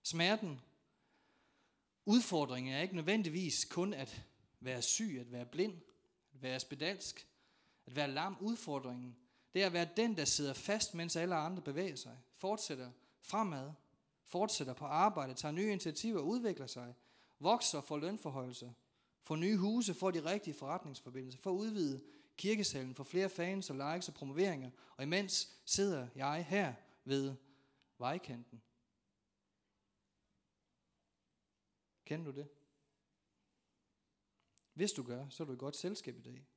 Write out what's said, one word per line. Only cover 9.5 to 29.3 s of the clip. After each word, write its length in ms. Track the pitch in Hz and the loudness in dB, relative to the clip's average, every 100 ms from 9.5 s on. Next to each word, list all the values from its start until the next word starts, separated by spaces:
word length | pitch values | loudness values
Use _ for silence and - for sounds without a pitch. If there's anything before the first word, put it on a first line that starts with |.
det 80 | 180 | 2
er 40 | 190 | 2
at 60 | |
være 160 | 170 170 202 | 2 0 2
den, 200 | 226 190 | 2 2
der 80 | |
sidder 280 | 143 - 143 | 2 2 0
fast, 420 | 135 - 214 - | -2 0 0 0
mens 220 | 165 170 165 | -2 -2 0
alle 180 | 175 | 2
andre 280 | 165 156 180 | 2 0 -4
bevæger 340 | 147 143 190 135 | -4 -2 -2 -4
sig. 220 | 120 123 - | -12 -14 -20
Fortsætter 560 | - 190 214 - 135 127 - _ _ | -6 -2 -2 -2 -6 -8 -14 _ _
fremad, 520 | - 208 208 143 139 156 _ _ _ _ | -2 0 0 -2 -6 -12 _ _ _ _
fortsætter 500 | - 180 208 - 131 | -4 0 2 2 0
på 100 | 123 | -4
arbejde, 500 | 143 151 202 175 135 | 0 4 4 4 -4
tager 180 | 131 151 | -2 -2
nye 180 | 156 214 | 0 2
initiativer, 500 | 196 170 151 226 202 | 2 -2 -2 0 0
udvikler 460 | 147 240 233 160 127 | 2 2 0 -2 -6
sig, 280 | 123 120 123 _ _ _ _ | -8 -10 -14 _ _ _ _
vokser, 420 | 160 233 - 151 | 4 6 4 0
får 180 | - 147 | -2 -2
lønforhøjelser, 720 | 165 208 156 135 127 123 123 117 _ _ _ _ | -2 -4 -4 -4 -6 -8 -12 -16 _ _ _ _
får 140 | - 156 | -4 2
nye 200 | 180 214 | 4 4
huse, 380 | 196 233 214 | 4 4 2
får 160 | 170 190 | 2 2
de 140 | 170 | 2
rigtige 300 | 156 202 190 | 0 0 -2
forretningsforbindelser, 840 | 143 139 175 165 131 131 131 127 127 | -6 -4 -4 -4 -12 -10 -10 -10 -6
får 100 | 196 | -2
udvidet 520 | 185 220 214 151 135 - - - - | 0 0 2 2 0 -8 -20 -18 -2
kirkesalen, 580 | 190 214 196 139 131 | 2 4 2 0 -6
får 100 | 127 | -8
flere 240 | 135 180 190 | -2 2 2
fans 420 | 185 175 196 185 | 0 -2 -2 -2
og 60 | 135 | -2
likes 320 | 143 170 175 | -2 -2 -4
og 60 | |
promoveringer, 560 | 147 139 143 196 147 127 - - - | -8 -4 2 2 2 -6 -12 -20 -6
og 80 | |
imens 560 | 139 185 190 - - - | 2 2 2 0 -2 -8
sidder 440 | - - 202 156 123 | 0 4 4 2 -2
jeg 300 | 135 135 156 | -2 0 0
her 300 | 156 196 170 120 - _ | 2 2 2 -2 -14 _
ved 320 | 127 139 135 135 - _ _ _ _ _ | 0 2 2 -4 -14 _ _ _ _ _
vejkanten. 640 | 123 175 - 120 120 120 _ _ _ _ _ _ _ | -2 -2 -4 -10 -12 -20 _ _ _ _ _ _ _